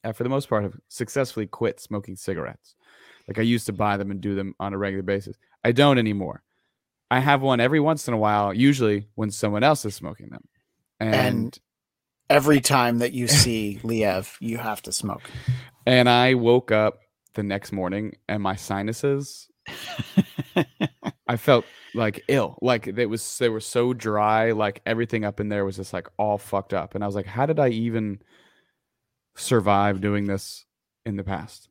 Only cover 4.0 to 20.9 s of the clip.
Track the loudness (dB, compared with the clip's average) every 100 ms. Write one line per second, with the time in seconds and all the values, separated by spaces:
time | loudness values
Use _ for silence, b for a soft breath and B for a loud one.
4 | -2 -4 -4 -4 -6 -8 -6 -4 -4 -4
5 | -2 -4 -4 -18 _ _ 0 6 6 6
6 | 2 -2 -4 -8 _ _ _ _ _ _
7 | _ 2 4 4 4 4 4 4 2 0
8 | -2 0 2 2 2 4 4 6 2 2
9 | -4 -6 -6 -2 -2 2 2 2 -2 -8
10 | -12 -14 -18 -20 _ _ _ _ _ _
11 | 0 2 2 0 -4 -10 _ _ _ _
12 | _ _ _ 4 6 4 6 4 4 2
13 | 0 -2 2 4 4 0 -2 -6 -4 0
14 | 0 0 -4 -10 -8 -6 -6 -8 -8 -6
15 | -6 -8 B B B B B _ 2 4
16 | 6 6 4 4 6 4 4 2 2 -2
17 | _ _ _ -6 -4 -4 -6 -6 -4 -4
18 | -8 -12 -8 -4 -4 -6 -6 -4 -4 -2
19 | -2 -2 -4 -16 -20 _ -18 -14 -12 -10
20 | -2 0 0 -6 -4 -2 -2 _ -6